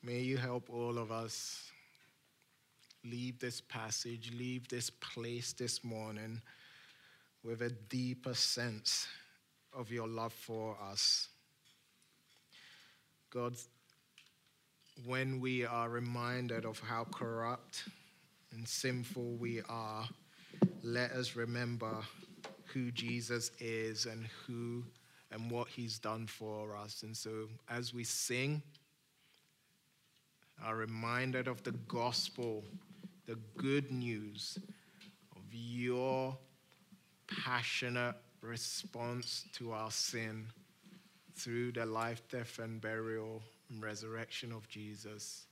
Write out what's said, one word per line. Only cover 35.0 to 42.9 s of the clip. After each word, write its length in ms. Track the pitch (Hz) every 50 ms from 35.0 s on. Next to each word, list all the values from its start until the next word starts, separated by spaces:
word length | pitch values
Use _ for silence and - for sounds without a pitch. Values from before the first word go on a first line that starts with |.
| - - - - - - -
of 60 | - 101 101
your 840 | 110 117 117 120 120 120 123 123 123 123 127 131 131 131 131 131 135 135 - - - - - - - - - - - - - - - - - - - - -
passionate 720 | 131 123 123 120 - - - - 123 120 123 123 120 120 - - - - -
response 1040 | - 113 117 113 - - - - - 196 - 120 117 120 120 123 120 - - - - - -
to 180 | - 123 117
our 180 | 113 107 110 110
sin 560 | 113 - - - - 120 113 110 110 110 110 110 117 - - - - - - - - - - - - - - - -
through 360 | - - 123 117 120 123 123
the 140 | 120 117 113
life, 360 | 113 110 113 113 117 117 117 - -
death, 300 | - 127 117 113 - -
and 200 | 117 113 113 113
burial 640 | 107 110